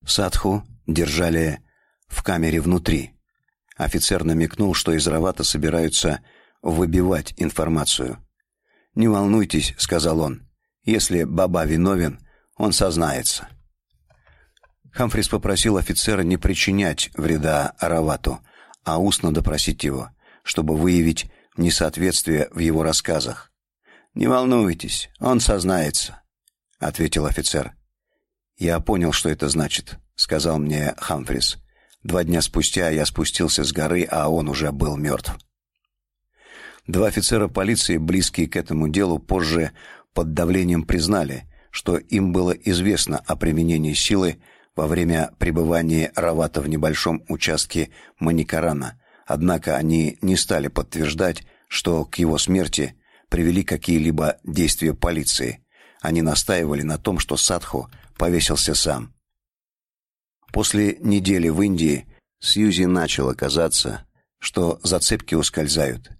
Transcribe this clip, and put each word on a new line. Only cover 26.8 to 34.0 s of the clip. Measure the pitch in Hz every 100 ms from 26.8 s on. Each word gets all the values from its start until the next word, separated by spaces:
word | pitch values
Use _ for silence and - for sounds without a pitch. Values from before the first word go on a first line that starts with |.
| 76 - 78 - 73
офицер. | 71 71 78 65 - _ _ _ _ _ _ _ _
«Я | 85 85
понял, | - 101 85
что | 76 82
это | 76 73
значит», — | 78 71 - - - _ -
сказал | - 78 80 78
мне | 76 76 73 -
Хамфрис. | - 76 64 65 - - - _ _ _
«Два | - 87
дня | 82 87
спустя | - - 78 - 85
я | 78 76
спустился | - 76 - 82 -
с | 71
горы, | - 76 87